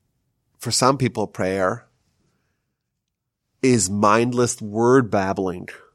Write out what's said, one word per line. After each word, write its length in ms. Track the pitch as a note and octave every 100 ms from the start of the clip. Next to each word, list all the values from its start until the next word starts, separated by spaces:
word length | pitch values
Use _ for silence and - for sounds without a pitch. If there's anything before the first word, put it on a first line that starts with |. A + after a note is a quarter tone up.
| _ _ _ _ _ _
for 120 | A#2+
some 280 | - B2+ C3+
people, 280 | B2 - G2+
prayer 600 | - F#2+ F#2+ F#2 A#2 - _ _ _ _ _ _ _ _ _ _ _ _ _ _ _ _ _
is 280 | C3 A#2+ F2
mindless 720 | G2+ G#2 A2 A#2 B2 A#2+ -
word 480 | G#2+ G#2 A#2 C3+ A2+
babbling. 580 | G#2 F#2+ G2 F#2 F2+ - - _